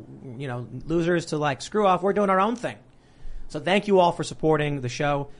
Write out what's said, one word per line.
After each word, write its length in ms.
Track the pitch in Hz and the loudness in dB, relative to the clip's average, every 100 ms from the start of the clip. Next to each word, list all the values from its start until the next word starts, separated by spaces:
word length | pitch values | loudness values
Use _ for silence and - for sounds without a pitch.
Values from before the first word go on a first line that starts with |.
| - 135 135 117 | -18 -18 -16 -12
you 120 | 139 | -8
know, 180 | 123 117 123 | -8 -8 -10
losers 420 | 117 165 165 175 160 | -4 0 2 0 0
to, 120 | 156 | -2
like, 240 | 147 135 | -2 -2
screw 240 | - 208 202 | -4 0 2
off. 160 | 180 | 4
We're 100 | 190 | 2
doing 160 | 196 202 | 2 2
our 120 | 185 | 2
own 160 | 202 240 | 2 -2
thing. 200 | - 104 - - _ - - - - | -6 -10 -18 -20 _ -14 -10 -8 -8
So 100 | 156 | -6
thank 300 | 139 202 208 | 0 2 4
you 100 | 190 | 6
all 120 | 175 | 6
for 100 | 170 | 2
supporting 600 | 156 - 156 156 147 143 | -4 -2 2 2 2 -2
the 80 | 123 | -4
show. 380 | - 147 143 139 - | -2 0 0 -4 -12